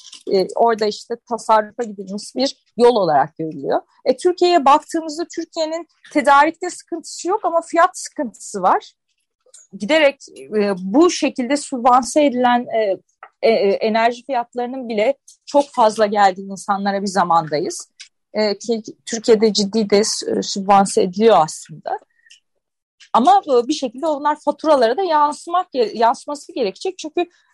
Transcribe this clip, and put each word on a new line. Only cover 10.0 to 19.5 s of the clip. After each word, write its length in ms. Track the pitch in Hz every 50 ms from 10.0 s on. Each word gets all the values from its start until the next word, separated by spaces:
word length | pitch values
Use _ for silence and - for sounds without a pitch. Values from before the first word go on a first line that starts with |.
| 302 277 277 - - - - - 135 135 208
e, 180 | 214 202 202 196 180
bu 320 | 185 190 202 285 339 370
şekilde 460 | - - 311 269 - - 247 226 285
sübvanse 680 | 294 - - 277 240 226 262 247 262 247 - - 311 294
edilen, 420 | 285 240 247 247 240 240 240 247 - 226
e, 220 | 226 220 202 185 - _ _ _ - - - _ -
e, 80 | - 226
e, 180 | 226 170 196 196
enerji 560 | 190 - - 220 214 226 226 240 240 240 -
fiyatlarının 640 | - 269 240 240 _ - 247 240 240 254 269 254 226
bile 280 | 233 202 208 262 277 _ _ _ - _ _
çok 180 | - - 285 285
fazla 420 | - - - 226 220 208 220 220
geldiği 400 | 208 214 208 202 196 185 190 196
insanlara 560 | 196 196 180 - - 202 190 202 202 196 196
bir 40 | 196
zamandayız. 840 | 202 175 196 175 175 165 170 160 151 151 143 175 349 349 - - _ _ - - - _ _ _ _ -
E, 240 | 208 214 208 202 202
ki 240 | - 214 233 214 220 - - _ -
Türkiye'de 460 | - 226 226 220 - 226 202 226 220